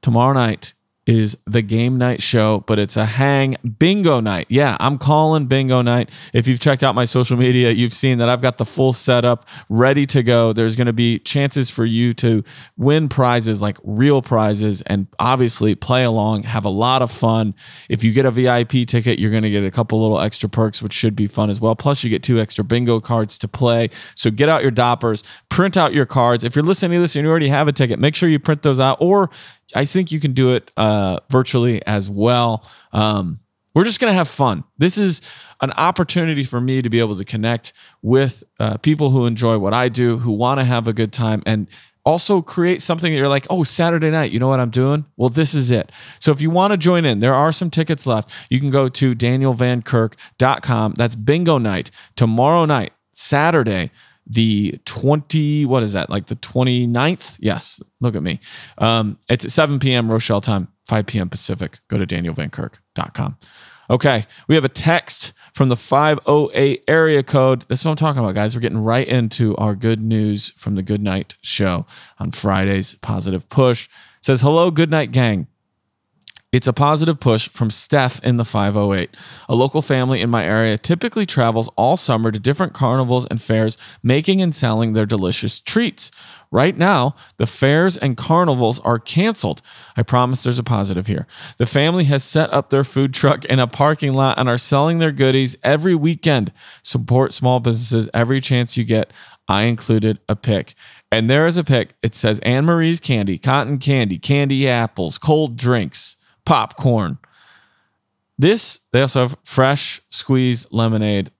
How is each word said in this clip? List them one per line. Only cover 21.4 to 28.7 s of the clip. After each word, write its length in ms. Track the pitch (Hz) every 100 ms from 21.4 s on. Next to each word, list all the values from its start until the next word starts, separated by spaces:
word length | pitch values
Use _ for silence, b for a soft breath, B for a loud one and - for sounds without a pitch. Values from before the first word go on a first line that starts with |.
| 107
as 100 | 104
well. 140 | 113 110
Plus, 280 | 143 139
you 60 | 123
get 140 | 110
two 160 | - 117
extra 240 | 107 -
bingo 360 | 104 120 123 113
cards 380 | - 117 107 -
to 100 | 110
play. 440 | - 123 117 113 B B B
So 160 | 120
get 180 | 107 147
out 140 | 160
your 80 | 135
doppers, 500 | 117 120 120 117 107 B B B
print 280 | - 190 190
out 160 | 156
your 140 | 147 131
cards. 360 | 135 120 120
If 120 | 117 147
you're 100 | 156
listening 320 | 190 180 175
to 40 |
this 140 | 175 143
and 80 |
you 60 | 151
already 200 | 165 143
have 180 | 143 151
a 40 |
ticket, 280 | 139 131 113
make 160 | 143 151
sure 120 | 170
you 120 | 151
print 240 | - 147
those 160 | 151